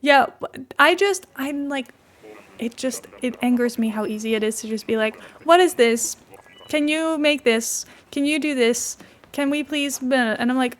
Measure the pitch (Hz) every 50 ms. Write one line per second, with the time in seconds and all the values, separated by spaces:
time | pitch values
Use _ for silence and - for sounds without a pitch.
0 | - 277 285 277 - - - _ - - - - 262 _ - - 285 302 349 359
1 | 381 403 392 381 - _ _ - 262 277 294 285 285 285 285 277 254 - - _
2 | _ _ _ _ - 214 214 208 196 - - - 226 233 233 - - 262 254 -
3 | - - - - - 254 247 - - 247 247 240 240 240 240 - 226 220 214 214
4 | 214 - 220 214 214 220 226 220 208 214 220 - - 220 220 214 - - 226 220
5 | 220 220 214 - - - - - - 302 339 349 370 349 - - 247 233 226 233
6 | 226 - - - - _ - - - - - - - - - 302 294 294 302 311
7 | 320 320 320 311 294 302 294 285 - 247 226 226 226 - - - - - - -
8 | - _ - 285 277 285 302 311 269 302 294 262 240 226 240 233 - - - -
9 | - - - - - - _ - 285 277 285 294 294 285 311 294 285 285 262 -
10 | 262 254 277 262 247 226 214 - - 240 254 262 262 247 240 _